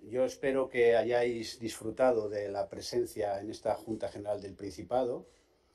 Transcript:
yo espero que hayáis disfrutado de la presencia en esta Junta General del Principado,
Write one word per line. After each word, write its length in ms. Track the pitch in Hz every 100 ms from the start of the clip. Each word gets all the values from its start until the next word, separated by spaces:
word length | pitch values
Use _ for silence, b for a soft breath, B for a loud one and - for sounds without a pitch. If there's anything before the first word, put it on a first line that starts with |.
yo 220 | - 127
espero 460 | 127 - 139 135 135
que 260 | 123 117 113
hayáis 640 | 113 120 120 117 110 -
disfrutado 720 | 113 - 110 110 131 117 107
de 180 | 104 101
la 200 | 98 98
presencia 720 | 95 98 120 - - 101 101
en 80 | 107
esta 240 | 98 110
Junta 360 | 104 - 110 98
General 300 | 104 101 101
del 140 | 98
Principado, 720 | 92 101 - 90 120 123 - - b b b b